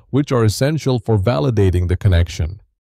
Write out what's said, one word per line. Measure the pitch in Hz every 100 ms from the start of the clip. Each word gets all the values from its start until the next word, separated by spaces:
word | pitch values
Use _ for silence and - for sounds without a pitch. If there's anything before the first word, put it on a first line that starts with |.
| -
which | 127 147
are | 127
essential | 110 - 135 156 135 123
for | - 107
validating | 95 135 143 107 95 87 87
the | 90
connection. | 98 85 85 - 85 92 _ _ _